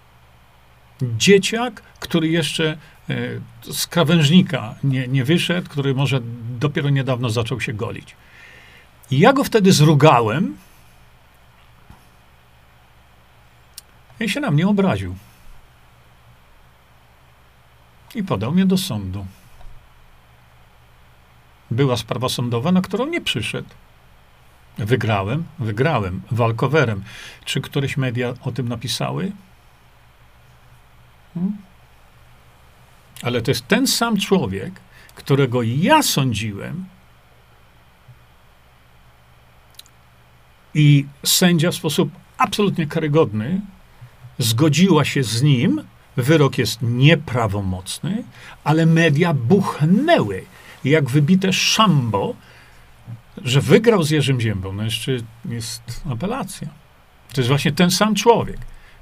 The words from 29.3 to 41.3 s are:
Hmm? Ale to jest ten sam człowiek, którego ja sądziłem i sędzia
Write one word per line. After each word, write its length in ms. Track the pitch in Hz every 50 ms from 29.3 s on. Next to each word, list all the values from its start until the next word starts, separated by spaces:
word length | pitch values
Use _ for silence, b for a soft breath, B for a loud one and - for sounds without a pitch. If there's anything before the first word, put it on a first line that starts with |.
| 202 - - - - - - - _ _ _ - _ _ - - _ _ - - - - - - - _ - - - - - - - - - - - _ _ - -
Hmm? 220 | 170 180 208 214 196 - - - - - _ - - - - _ - - - - - - - - - - - _ _ - _ _ - _ _ - -
Ale 200 | - 123 123 120
to 80 | - 147
jest 180 | 123 - - -
ten 180 | 202 247 269
sam 300 | - - - 233 233 220
człowiek, 640 | 196 - - 196 175 135 95 95 98 - 185 - - - B B B B B B
którego 480 | - - - 139 135 139 123 113 127
ja 400 | 117 113 120 147 180 269 311 302
sądziłem 800 | - - - 147 135 131 110 95 113 107 98 107 117 123 143 180 185 - - - - - _ _ _ _ _ _ _ _ _ _ _ _ _ _ _ _ _ _ _ - - - - _ _ _ _ _ _ _ _ _ _ _ _ _ _ _ _ - _ _ _ _ _ _ _ _ _ - _ _ _ - - _ _ _ _ _ _ _ _ _ _ _ _ _ _ _ _ _ -
i 320 | 151 151 147 147 139 139 - - - -
sędzia 440 | -